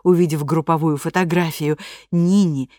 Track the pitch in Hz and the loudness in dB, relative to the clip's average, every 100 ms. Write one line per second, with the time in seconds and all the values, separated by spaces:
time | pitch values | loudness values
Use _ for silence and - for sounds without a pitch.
0 | 180 175 175 151 147 160 156 160 160 143 | 2 4 2 0 -2 -2 0 0 0 -2
1 | 165 185 180 175 165 - 151 151 - - | -2 -2 0 0 -2 -2 -4 -4 -8 -20
2 | - 170 175 196 185 143 131 | -6 0 2 2 2 -2 -8